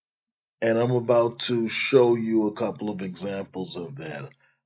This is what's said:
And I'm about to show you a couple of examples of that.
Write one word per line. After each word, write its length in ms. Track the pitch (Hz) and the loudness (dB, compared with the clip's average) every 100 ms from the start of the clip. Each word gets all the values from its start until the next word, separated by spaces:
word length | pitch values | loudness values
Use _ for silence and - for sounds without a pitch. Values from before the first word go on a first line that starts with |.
| _ _ _ _ _ _ | _ _ _ _ _ _
And 180 | 113 113 | 0 2
I'm 120 | 120 | 2
about 480 | 123 117 120 117 - | 0 2 4 2 0
to 260 | - 120 110 | 0 2 0
show 480 | - - 135 120 117 | 0 4 6 6 4
you 320 | 110 110 104 | 2 2 0
a 60 | |
couple 360 | - 107 92 104 | -2 -6 -4 -8
of 120 | 95 | -6
examples 760 | 95 90 101 98 98 92 92 90 | -8 -6 -6 -8 -8 -8 -8 -8
of 200 | 82 69 | -10 -12
that. 360 | 80 73 69 - _ _ | -12 -10 -14 -18 _ _